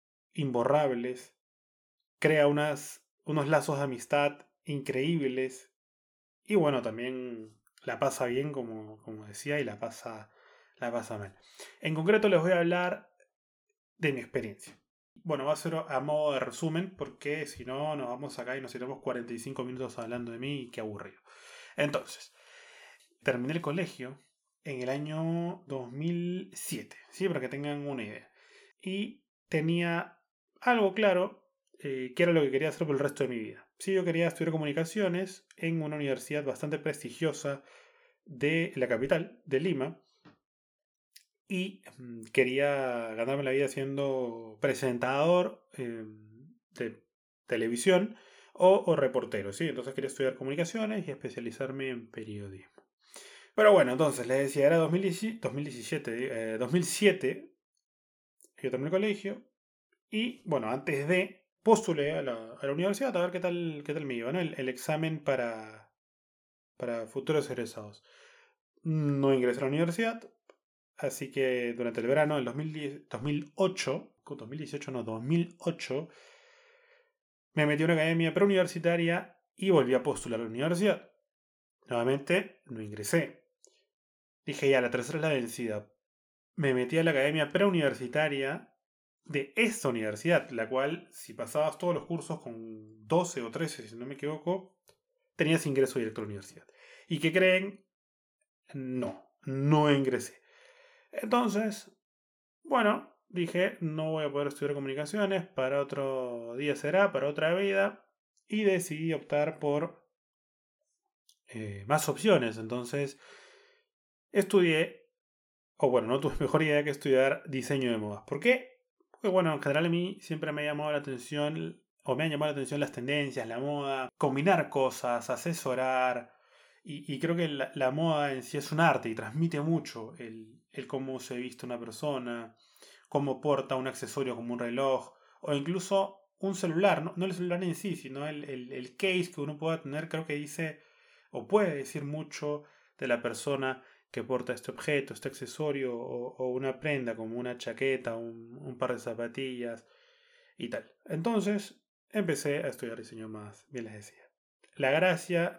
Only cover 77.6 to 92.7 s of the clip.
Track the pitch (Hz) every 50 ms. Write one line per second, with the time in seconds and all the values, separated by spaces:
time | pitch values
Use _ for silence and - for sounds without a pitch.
77.6 | 151 147 147 147 160 160 170 160 156 160 165 165 165 160 160 180 202 202 196 185
78.6 | 180 175 - 170 160 170 170 170 170 165 170 185 - - - _ _ _ _ -
79.6 | 185 196 180 156 127 120 131 123 127 147 127 - - 123 117 110 117 110 110 120
80.6 | 135 160 175 170 208 208 175 - - - _ _ _ _ _ _ _ _ _ _
81.6 | _ _ _ _ _ - 123 117 117 127 135 143 139 - 170 190 202 - - _
82.6 | _ - 123 110 107 104 104 101 104 - - 170 147 131 - - _ _ _ _
83.6 | _ - _ _ _ _ _ _ _ _ _ _ _ _ _ _ - - 139 -
84.6 | - 139 139 131 123 120 123 123 120 - - 160 156 160 151 131 120 113 110 -
85.6 | 120 113 107 104 104 - _ _ _ _ _ _ _ _ _ _ _ _ - -
86.6 | 151 139 131 127 123 120 - 160 165 165 151 135 135 147 151 156 151 147 - 185
87.6 | 202 202 185 170 151 135 120 - 131 120 123 151 156 151 143 135 135 135 151 202
88.6 | - - _ _ _ _ _ _ _ _ _ _ _ - 147 143 - - - -
89.6 | 233 220 233 - - 139 120 117 110 107 107 107 - 165 170 147 135 - 131 113
90.6 | 110 110 127 131 135 147 165 170 - - - - - - 110 - 120 117 - 151
91.6 | 151 156 151 - - 175 170 143 - - 170 165 - - 165 151 - 127 117 113
92.6 | 113 113